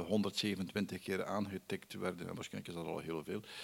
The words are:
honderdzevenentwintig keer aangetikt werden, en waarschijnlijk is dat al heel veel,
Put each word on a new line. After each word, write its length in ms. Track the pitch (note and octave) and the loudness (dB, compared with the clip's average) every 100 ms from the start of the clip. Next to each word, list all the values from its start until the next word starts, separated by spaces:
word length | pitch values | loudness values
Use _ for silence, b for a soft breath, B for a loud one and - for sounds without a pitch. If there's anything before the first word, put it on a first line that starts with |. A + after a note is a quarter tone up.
| E2+ | 4
honderdzevenentwintig 960 | G#2 G2+ - G#2+ G2 F#2 - G2 F#2 | 4 4 4 2 2 0 0 0 0
keer 220 | - F#2+ | 0 2
aangetikt 680 | F#2 G2 G2 G2 - G2 - | 2 2 2 -2 -2 -4 -4
werden, 340 | G2 F#2 F2 F2 | -2 -2 0 -4
en 60 | |
waarschijnlijk 400 | F2 - G2 - E2+ | -4 -4 -6 -4 -4
is 60 | |
dat 40 | D#2+ | -2
al 60 | D#2+ | -2
heel 260 | D#2+ E2 | 0 -2
veel, 160 | D2+ G2+ B B | -2 -4 B B